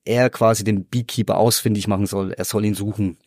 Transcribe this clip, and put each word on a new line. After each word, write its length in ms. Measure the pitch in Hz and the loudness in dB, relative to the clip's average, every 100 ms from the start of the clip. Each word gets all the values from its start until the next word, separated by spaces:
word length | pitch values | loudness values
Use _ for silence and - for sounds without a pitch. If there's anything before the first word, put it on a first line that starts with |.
er 260 | - 120 127 | -2 2 2
quasi 320 | - 113 107 | 4 2 2
den 220 | 104 101 90 | 0 -2 0
Beekeeper 500 | 123 117 - 107 92 | -4 -4 -4 0 2
ausfindig 500 | 117 - 123 104 101 | 2 2 0 0 0
machen 200 | 98 101 | 0 0
soll. 240 | 98 95 | -2 -4
Er 120 | - 92 | -6 -4
soll 200 | 107 107 | -2 -2
ihn 80 | 101 | -2
suchen. 420 | 101 107 98 82 | -4 -2 -4 -4